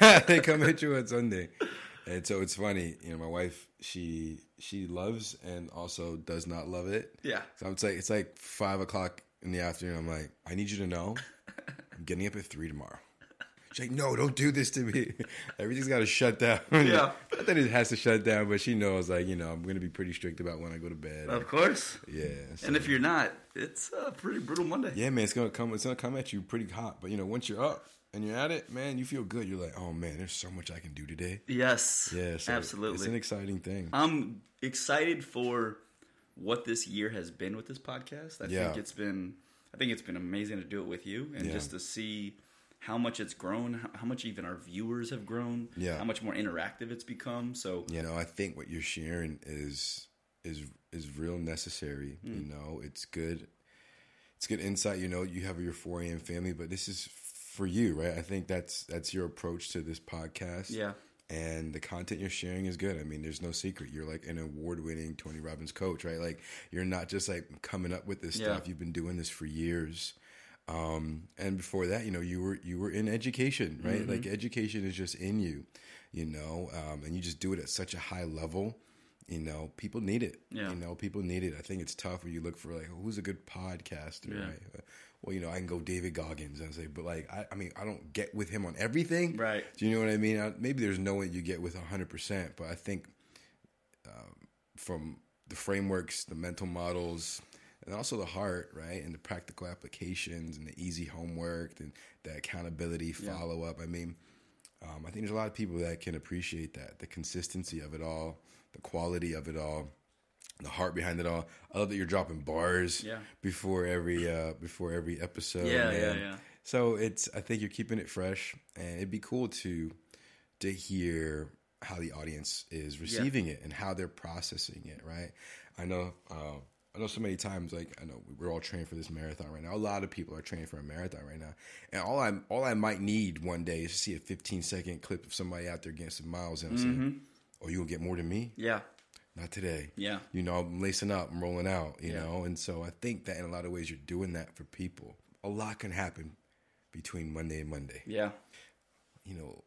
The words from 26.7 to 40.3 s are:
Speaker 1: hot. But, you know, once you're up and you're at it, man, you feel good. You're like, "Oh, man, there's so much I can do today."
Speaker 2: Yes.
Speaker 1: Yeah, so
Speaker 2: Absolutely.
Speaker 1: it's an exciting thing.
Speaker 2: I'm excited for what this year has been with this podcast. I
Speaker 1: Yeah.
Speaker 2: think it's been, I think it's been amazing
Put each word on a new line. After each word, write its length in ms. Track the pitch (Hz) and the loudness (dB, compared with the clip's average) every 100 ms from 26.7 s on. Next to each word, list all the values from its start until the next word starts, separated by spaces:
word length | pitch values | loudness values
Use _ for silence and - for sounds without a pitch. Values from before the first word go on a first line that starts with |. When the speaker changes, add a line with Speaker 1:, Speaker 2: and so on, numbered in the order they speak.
Speaker 1:
hot. 320 | 98 113 - | -4 -6 -6
But, 80 | 92 | -2
you 80 | 104 | 0
know, 80 | 95 | 2
once 240 | 120 - | 0 0
you're 120 | 104 | 2
up 220 | 143 - - - _ | 2 0 -8 -20 _
and 120 | 104 107 | -4 -2
you're 100 | 117 | 2
at 140 | 151 | 2
it, 220 | 165 - | 0 -2
man, 240 | 123 139 127 | -4 -2 -2
you 80 | |
feel 200 | 131 139 | -2 -2
good. 220 | 98 117 95 | -2 -2 0
You're 140 | 95 | -2
like, 140 | 85 - | -4 -4
"Oh, 140 | 87 | -4
man, 240 | 82 85 76 | -2 -2 -2
there's 160 | 90 | -4
so 180 | - 90 | -4 -4
much 200 | 90 82 | -6 -8
I 80 | 85 | -8
can 160 | 82 | -10
do 100 | 73 | -10
today." 380 | 73 80 90 98 - | -8 -4 -2 -4 0
Speaker 2:
Yes. 640 | 123 127 120 - - - 87 | 4 6 6 4 4 2 0
Speaker 1:
Yeah, 220 | 87 82 | 0 0
so 140 | 113 | 2
Speaker 2:
Absolutely. 400 | 117 - 101 107 | 2 2 0 0
Speaker 1:
it's 100 | 90 104 | 0 0
an 80 | |
exciting 440 | 117 - 104 98 95 | 0 0 -2 -2 -2
thing. 320 | 90 98 85 | -2 -4 0
Speaker 2:
I'm 480 | 135 160 156 107 104 - _ | 4 4 4 0 -6 -14 _
excited 600 | 131 - - 147 170 165 | -4 0 2 4 4 2
for 540 | 135 123 123 120 113 107 - _ - _ _ | -2 0 2 4 2 -2 -14 _ -20 _ _
what 300 | - 92 120 | -4 0 2
this 220 | 117 113 92 | 2 0 0
year 240 | 98 107 | 0 0
has 200 | 107 85 | -2 -6
been 260 | 85 95 110 | -4 -4 -4
with 100 | 117 | -8
this 120 | 131 | -10
podcast. 640 | - 127 127 147 160 - | -8 -8 -8 -12 -12 -8
I 40 | - | 0
Speaker 1:
Yeah. 180 | 92 87 | 2 2
Speaker 2:
think 120 | 78 | 0
it's 140 | 101 | -6
been, 420 | - 104 95 90 - - _ _ | -4 -2 -2 -4 -8 -20 _ _
I 20 | - | 0
think 140 | 127 | 0
it's 100 | 113 | 0
been 140 | - 87 | -2 -4
amazing 420 | 87 | -2